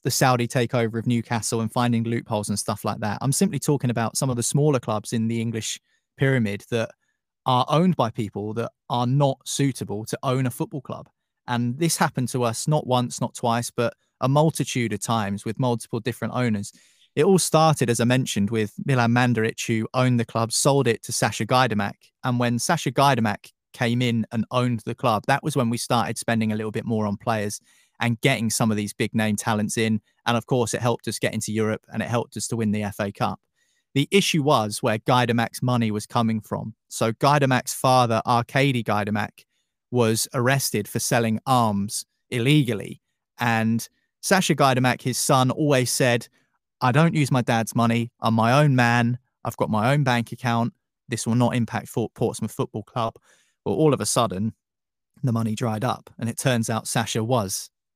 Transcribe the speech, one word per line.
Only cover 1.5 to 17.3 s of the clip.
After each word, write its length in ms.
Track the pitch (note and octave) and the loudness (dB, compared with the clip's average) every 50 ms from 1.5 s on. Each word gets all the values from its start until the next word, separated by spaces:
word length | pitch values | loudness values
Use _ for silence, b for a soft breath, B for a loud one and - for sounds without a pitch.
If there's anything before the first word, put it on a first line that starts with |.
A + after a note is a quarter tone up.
| A#2+ A2+ | -2 -2
and 120 | A2+ A2 | -2 -2
finding 320 | - B2 A#2+ A#2+ A#2 A2+ A2+ | 0 0 0 2 2 0 0
loopholes 440 | A#2 A#2 A2+ - - A2 G#2 G2+ | -2 -4 -4 -4 -4 -4 -4 -2
and 100 | - G#2 | -2 -4
stuff 280 | - - - G#2+ - - | -4 -4 -4 -4 -4 -4
like 140 | G#2+ G#2 G#2 | -6 -4 -4
that. 180 | A2+ G#2 G2+ - | -4 -6 -4 -4
I'm 120 | - C3+ C#3 | -2 -2 0
simply 260 | - G3 G3 - C3+ | 2 0 0 0 -2
talking 300 | - - D3 C3 - B2 | 0 0 0 2 2 -2
about 260 | A2+ A#2 A2+ A2 - | -2 0 -2 -2 -2
some 140 | - D3 C3 | -2 -2 -2
of 60 | B2 | -2
the 60 | A#2+ A#2 | -2 -2
smaller 360 | - - C#3+ D3 D3+ C#3+ A#2+ | 0 2 2 2 4 2 0
clubs 320 | - - G#2+ G#2 - - | 0 -2 -4 -4 -4 -4
in 160 | B2+ A2+ A2 | -4 -2 -2
the 140 | A2+ A#2 A#2 | 0 -2 -2
English 400 | A2+ A#2 A2+ A2+ - - - - _ _ _ _ _ _ _ | -4 -4 -6 -6 -6 -8 -10 -12 _ _ _ _ _ _ _
pyramid 460 | - C#3+ C3+ C3+ B2 A2 G2+ G2+ A2 - - | 0 2 2 2 2 0 0 -2 -6 -8 -6
that 220 | A#2+ A#2 A2+ - - _ _ _ _ _ _ _ _ _ - | -4 -4 -4 -4 -10 _ _ _ _ _ _ _ _ _ -2
are 200 | C3 B2+ B2 - | 2 2 2 2
owned 280 | - D3+ D3+ F3+ F#3 D#3 | 2 2 4 4 4 2
by 120 | - B2 A2+ | 2 0 -2
people 440 | - - G#2+ G2 - G2+ G#2 G#2+ A2 | -2 -4 -6 -6 -6 -8 -8 -6 -6
that 180 | A#2 A#2 - _ _ _ - | -6 -6 -8 _ _ _ -4
are 180 | C3+ A#2+ A#2+ | -2 0 0
not 320 | A#2+ C3+ C#3+ C#3+ C3+ C3+ - - | 2 2 2 2 2 0 -2 -8
suitable 600 | - - - C#3 C#3 B2 - G2+ F#2 G2+ G#2+ A2 | -8 -2 0 0 0 0 -4 -8 -8 -8 -8 -8
to 140 | - - - - | -8 -8 -6 -2
own 220 | C3+ B2+ C3+ C3 | -2 -2 0 -2
a 60 | - | -4
football 300 | - - D#3+ - - C#3+ | -4 -6 -8 -8 -8 -12
club. 280 | - - - - - _ _ _ _ _ _ _ - - | -12 -12 -14 -14 -14 _ _ _ _ _ _ _ -8 -6
And 300 | A#2+ A#2+ A#2+ A#2+ A#2+ C#3+ | -4 -2 -2 -2 -2 -2
this 160 | E3+ E3 - | -2 0 0
happened 320 | - F3+ D3+ - C3+ B2 A2+ | 0 0 0 0 -2 -4 -4
to 140 | - B2+ A#2+ | -2 -2 -2
us 240 | A#2 A2+ - - | -2 -2 -4 -2
not 180 | D#3 D3+ D3+ - | 0 0 0 0
once, 360 | A#2+ B2 B2 B2 A#2+ - - | 0 0 0 0 -2 -4 -6
not 120 | B2 A2+ - | -8 -8 -6
twice, 380 | - - A#2 A2+ A#2+ A#2 - | -4 -2 0 0 0 -2 -4
but 220 | - A#2+ A#2 A2+ - _ _ _ _ - | -4 -2 -2 -2 -4 _ _ _ _ -4
a 80 | B2+ | -2
multitude 640 | B2+ C#3 D3+ D#3+ D#3+ - - C3+ - - C3 A#2 G#2+ | 2 4 4 4 2 2 -2 -4 -4 -2 -2 -2 -2
of 80 | G#2+ G2 | -4 -4
times 460 | - - A#2 A2+ G#2 G2 G2+ G2 - | -4 -2 -2 0 -2 -2 -4 -6 -6
with 120 | A2+ G#2 | -6 -4
multiple 440 | - A#2+ B2 A#2+ A2+ - - - A2+ | -2 0 0 -2 -2 -4 -6 -8 -6
different 320 | - B2 A2+ - A#2 A2+ - | -4 -6 -6 -6 -6 -6 -2
owners. 400 | B2 B2 A#2+ G#2+ G2+ G2+ - - b b b b b b b b | -2 0 0 0 -2 -4 -8 -12 b b b b b b b b
It 80 | C#3+ D3+ | 2 4
all 160 | G3 | 6